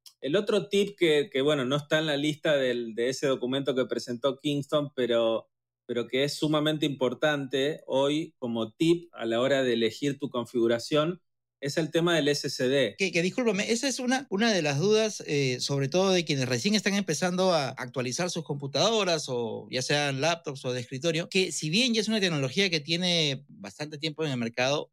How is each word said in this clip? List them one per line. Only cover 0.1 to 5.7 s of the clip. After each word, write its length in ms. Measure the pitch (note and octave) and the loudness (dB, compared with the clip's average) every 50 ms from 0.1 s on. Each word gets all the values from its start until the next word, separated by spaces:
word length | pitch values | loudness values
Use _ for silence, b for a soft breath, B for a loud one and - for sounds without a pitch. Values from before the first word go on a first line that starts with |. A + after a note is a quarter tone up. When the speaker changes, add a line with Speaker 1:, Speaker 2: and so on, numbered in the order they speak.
| _ _ | _ _
Speaker 1:
el 120 | - C3+ D#3 | -6 -2 0
otro 340 | G3+ G#3 G#3+ G#3 G3+ - - | 0 0 2 0 0 0 0
tip 280 | - G3+ G#3 G3+ - - | 0 0 0 0 0 0
que, 320 | F3 D#3+ D3+ D3 C#3+ - | 2 4 4 2 2 0
que, 120 | - C3 | -2 0
bueno, 220 | C3+ D3 D3+ C#3+ B2 | 2 2 2 2 0
no 120 | B2 C#3+ | 0 -2
está 220 | D3 D3 - D#3+ D#3 | -2 0 0 0 0
en 60 | D#3+ | 2
la 100 | D#3 C#3+ | 0 -2
lista 400 | C#3+ D3 D3+ D3 - - E3 D3 | 0 0 -2 -2 -2 0 2 2
del, 400 | C#3 C3 B2+ A#2+ A#2+ A#2+ A2+ G#2+ | 4 2 2 0 -2 -4 -6 -4
de 140 | A#2 A#2 B2+ | -2 -2 -2
ese 180 | C3 - - C#3 | -2 0 0 0
documento 480 | C3 A2 A#2+ B2 C3 C#3 C#3 D3 B2+ | 0 0 0 -2 -2 -2 0 0 0
que 80 | C3 B2 | 0 0
presentó 560 | G#2+ B2 A#2+ - - A#2+ A#2 - C#3 B2+ - | 0 -2 -6 -4 -6 -8 -2 -2 -2 -2 0
Kingston, 500 | - D3+ C#3+ C#3+ C3+ - D#3 D3+ D3 C#3+ - | -4 -2 -2 -2 -2 0 0 0 0 -2 -2
pero, 540 | - B2 A#2 A#2 A#2 A#2 A2+ A2+ G#2+ - _ _ _ _ _ | -2 0 2 2 2 2 2 0 -2 -4 _ _ _ _ _